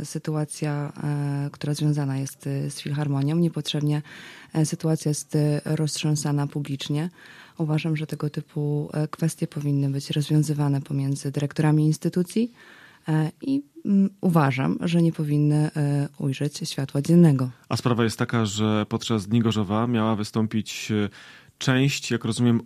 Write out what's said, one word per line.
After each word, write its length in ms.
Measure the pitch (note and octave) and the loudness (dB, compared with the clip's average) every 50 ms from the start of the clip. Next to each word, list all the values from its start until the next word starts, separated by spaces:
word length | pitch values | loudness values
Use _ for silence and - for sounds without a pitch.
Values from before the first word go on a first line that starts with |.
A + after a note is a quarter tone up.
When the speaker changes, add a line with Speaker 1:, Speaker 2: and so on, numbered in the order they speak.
| D#3 | -10
Speaker 1:
sytuacja, 880 | - - D#3 - D#3+ D3+ D3+ D3+ - - - D#3 D3+ D3 D3 C#3+ D3 - - | -8 -10 -8 -6 -4 -2 -2 -4 -4 -6 -6 -4 -4 -2 -4 -4 -6 -8 -6
e, 460 | D3 D3 D3 D3 C#3+ C#3+ C#3+ C#3+ C#3+ D3 | -4 -4 -2 -2 -2 -2 -2 -2 -4 -6
która 220 | - - - D3 D3 | -6 -6 -4 -4 -2
związana 440 | - D3+ D3+ D3 D3+ C#3+ C3+ C3+ C3+ | 0 2 2 2 2 0 -2 -2 -4
jest, 280 | C#3 C3+ - _ - | -4 -6 -10 _ -8
e, 240 | C#3 C#3 C#3 C#3+ C#3+ | -6 -4 -4 -4 -6
z 100 | C#3 - | -8 -8
Filharmonią. 560 | - D3+ C#3 D3+ D3+ C#3+ C#3 C#3 C#3 D3 D#3+ | -6 -4 -4 -2 -2 0 0 0 0 2 2
Niepotrzebnie, 680 | F3 E3+ D#3+ - D3+ C#3+ - - D3 D3 D3 D3+ D3+ - - - - - - - - - - - | 2 2 2 0 -4 -6 -4 -4 -2 0 0 0 -2 -4 -8 -18 -20 -18 -20 -20 -20 -16 -4 0
e, 120 | D#3+ D3+ | 0 0
sytuacja 420 | - E3+ - - D#3+ D#3+ - - D3+ | 0 0 -2 0 0 0 0 0 -2
jest, 280 | D3 - - - - | -4 -4 -6 -2 0
e, 240 | D3+ D3 D3+ D3 D3 - | 2 2 2 0 0 -2
roztrząsana 840 | - D#3 D#3 D#3 D3 - - - D3+ D3+ D3+ - D3 C#3+ C#3+ C#3+ | -2 -2 -2 -2 -2 -4 -2 0 0 0 0 0 -2 0 0 -2
publicznie. 640 | C#3+ - D3 C#3+ - C#3 C3+ - - D3 D3 E3 F3+ - - - - - - - - - - | -2 -4 -8 -6 -6 -6 -6 -4 -4 -4 -4 -4 -6 -8 -14 -20 -20 -20 -20 -20 -20 -6 -6
Uważam, 380 | D#3+ D3+ D#3 D#3 D#3 E3 D#3 | -2 0 0 0 0 -2 -2
że 100 | D3 D#3 | -2 -4
tego 240 | - D#3 D3 D3+ D3 | -6 -6 -6 -6 -6
typu, 600 | - D#3 - _ - D3+ D3 D3 D3 D3 D3+ - | -6 -6 -10 _ -6 -4 -2 0 -2 -2 -2 -4
e, 160 | - D3+ D3+ - | -2 -4 -4 -4
kwestie 380 | - - E3 D#3+ - - E3 | -2 -2 -2 -2 -2 -2 -6
powinny 440 | - - D3 D3 C#3+ C#3+ C#3 C#3 C#3 | -6 -4 -4 -2 0 0 2 0 0
być 200 | C3+ C#3 C#3 - | -2 -4 -6 -4
rozwiązywane 680 | - D#3 C#3+ - D3+ D3+ D3 D3+ D3 D3 D3 C#3+ C#3 C#3 | -4 -2 0 2 2 2 2 2 0 0 2 0 0 0
pomiędzy 500 | C#3 - C#3+ C#3 C3+ C3+ C#3 - - C#3 | -2 -4 -4 -2 -2 -2 -4 -4 -4 -4
dyrektorami 560 | C3+ D3+ C#3+ C#3 - - D3+ D3+ D3+ D3+ D3+ | -4 -2 -4 -4 -2 0 2 4 4 4 4
instytucji, 680 | D#3 D3+ - - E3+ - F3+ F3 - - A3 A#3+ A#3 - - - - - - - - - _ - E3 | 2 0 0 -2 -2 0 0 -2 0 0 -2 -2 -2 -4 -16 -20 -20 -20 -20 -20 -20 -20 _ -4 0
e, 220 | D#3 D#3 D#3 E3 - - | 0 0 0 0 -4 -6
i, 200 | - - C3+ C#3+ C#3+ _ _ E4+ - | -4 -2 -2 -2 -4 _ _ -8 -2
mm, 260 | G3+ G3+ G3 G3 G3 - - | 2 4 4 4 2 0 -2
uważam, 580 | - F#3 E3 E3 C#3+ C3+ B2+ B2+ C#3 E3 - - | 0 2 4 6 4 4 2 2 0 0 0 0
że 220 | - E3+ E3+ E3+ | 0 2 4 4
nie 100 | E3 E3 | 4 4
powinny, 580 | D#3 - D3+ D3 D3 D3 D3 D3 D3+ D3+ D3+ D3+ - | 2 0 -2 0 2 2 4 4 4 2 2 0 0
e, 320 | D#3 D3 C#3+ C#3+ C#3+ C#3+ - - - | -2 0 0 0 0 -2 -4 -6 -4
ujrzeć 500 | - C3+ C3 - C#3+ D3+ - - E3+ - | -4 -4 -2 -2 -4 -6 -6 -6 -10 -8
światła 320 | - D3 C3+ - - C#3+ | -6 -6 -6 -4 -2 -2
dziennego. 480 | C#3 D#3+ E3+ F3 E3+ D#3 C#3 B2+ B2+ B2+ - _ _ - | 2 6 8 8 8 8 8 4 0 -4 -6 _ _ -4
Speaker 2:
A 80 | - | -4
sprawa 280 | A#2 - B2 A#2+ A2+ A#2 | 0 2 0 2 2 2
jest 140 | A2 - - | 0 2 -2
taka, 260 | B2 - A#2+ A#2 A2 | -4 0 0 0 0
że 400 | G2 G2 G#2+ G#2+ G#2+ G#2+ G#2+ G#2 - | 0 0 0 0 2 2 0 0 -2
podczas 380 | A2+ A2 - - A#2 G#2+ F#2 G2+ | -4 -4 -2 -2 -2 -2 0 0
Dni 120 | A#2 A#2+ | 2 2
Gorzowa 460 | A2 A2+ G2+ A2 G2+ F2 G#2+ A2 A#2 | 2 2 2 0 0 0 0 0 0
miała 300 | B2 A#2+ A2 A2 A2+ A2 | 0 0 2 2 2 0
wystąpić, 720 | G2 G#2+ - - A2+ A2 G#2 - A2 - - - - - - | 0 -2 -4 -2 -2 -2 0 -2 -4 -4 -4 -10 -10 -6 -2
e, 180 | A2 G#2 G2+ G2 - - - - - - - - _ - | -2 0 -2 -2 -6 -12 -20 -20 -20 -20 -20 -20 _ -4
część, 520 | - C#3 B2+ B2+ C3+ C#3 C#3 - - - | 0 2 2 4 4 2 0 -2 -4 -4
jak 140 | A#2+ A2+ - | -4 -2 -2
rozumiem, 360 | A2+ G#2+ A#2+ B2 A#2+ A#2 A2+ A#2 | -2 0 2 4 4 4 2 2